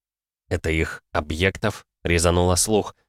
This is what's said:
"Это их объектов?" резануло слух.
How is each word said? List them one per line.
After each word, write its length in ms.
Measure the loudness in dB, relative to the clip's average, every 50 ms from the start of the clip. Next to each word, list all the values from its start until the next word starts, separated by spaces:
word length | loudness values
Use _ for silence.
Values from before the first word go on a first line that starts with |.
| _ _ _ _ _ _ _ _ _ -6
"Это 220 | -6 -4 -2 -2
их 320 | -2 0 -2 -2 -6 -12 _ _ -6
объектов?" 720 | -6 -4 -4 -2 0 0 0 0 -2 -4 -4 -4 -6 -10 _ _ _ -2
резануло 500 | 0 0 2 2 4 4 4 4 2 2
слух. 400 | 0 0 2 2 0 0 -2 -6 _ _